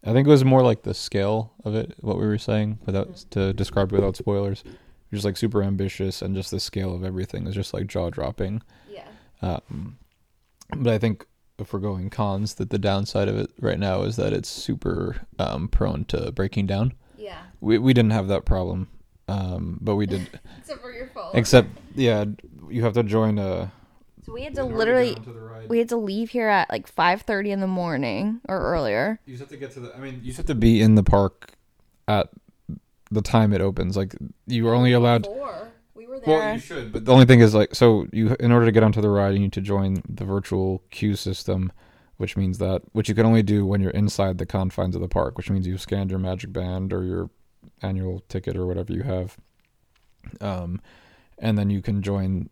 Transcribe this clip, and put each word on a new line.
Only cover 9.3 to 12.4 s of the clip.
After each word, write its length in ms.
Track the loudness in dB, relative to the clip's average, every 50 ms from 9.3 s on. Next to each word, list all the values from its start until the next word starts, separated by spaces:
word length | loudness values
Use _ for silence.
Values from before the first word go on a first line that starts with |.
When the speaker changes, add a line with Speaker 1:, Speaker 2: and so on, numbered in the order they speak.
| _ _
Speaker 1:
Um, 560 | -6 -6 -6 -6 _ _ -12 -12 -12 -12 -16 -20 _ _ _ _ _ _ _ _ _ _ _ _ -16 _ -8 -2
but 160 | 0 0 0
I 60 | 2
think 260 | 0 -2 -2 -4 -10 _ _ _ _ _ _ -16
if 160 | -14 -10 -8
we're 60 | -6
going 320 | -6 -6 -6 -6 -8 -8
cons, 420 | -6 -4 -4 -2 -2 -2